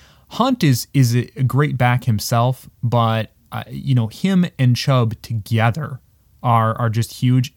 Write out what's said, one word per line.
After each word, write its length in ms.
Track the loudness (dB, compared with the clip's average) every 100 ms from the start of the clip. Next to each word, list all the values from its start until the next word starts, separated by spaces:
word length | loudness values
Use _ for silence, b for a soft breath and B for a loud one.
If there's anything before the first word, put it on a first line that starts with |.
| b b _
Hunt 340 | -2 -2 2
is, 220 | 2 0 0
is 200 | 2 2
a 100 | 2 -2 -2
great 340 | 0 0 0 0
back 280 | 0 2
himself, 680 | 0 -2 0 0 0 -2 -12 _
but, 500 | -2 0 0 -2 -4 _ _
uh, 140 | -12 -12
you 260 | -8 0
know, 120 | 0 0
him 400 | -2 0 2 0 2
and 180 | 2 2
Chubb 440 | 0 0 0 -4
together 800 | -8 -8 -2 0 2 0 -8 -12 _ _ _ _
are, 320 | 0 2 2 0
are 120 | -2
just 240 | -2 -4
huge, 400 | -2 0 2 0